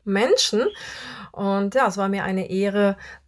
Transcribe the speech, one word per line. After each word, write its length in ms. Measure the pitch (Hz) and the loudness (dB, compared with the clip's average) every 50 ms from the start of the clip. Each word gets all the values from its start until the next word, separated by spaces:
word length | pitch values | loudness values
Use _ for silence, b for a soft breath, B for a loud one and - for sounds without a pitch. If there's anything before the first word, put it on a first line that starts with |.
| _ | _
Menschen. 640 | 208 196 196 240 320 440 - - - 208 214 277 415 B B B B B B B B B B 196 B | -2 0 2 4 4 4 2 2 2 2 2 0 0 B B B B B B B B B B -16 B
Und 420 | - - 202 196 196 202 202 196 220 | -8 -4 -2 0 0 0 0 0 2
ja, 140 | 269 254 202 | 2 2 2
es 80 | 185 | 2
war 120 | 202 196 196 | 0 0 0
mir 140 | 196 196 | 0 -2
eine 260 | - 190 190 190 - - | -2 -2 -2 -2 -2 -2
Ehre, 480 | 185 190 202 202 196 208 202 196 196 B B B B B B | 0 0 0 2 2 4 4 4 2 B B B B B B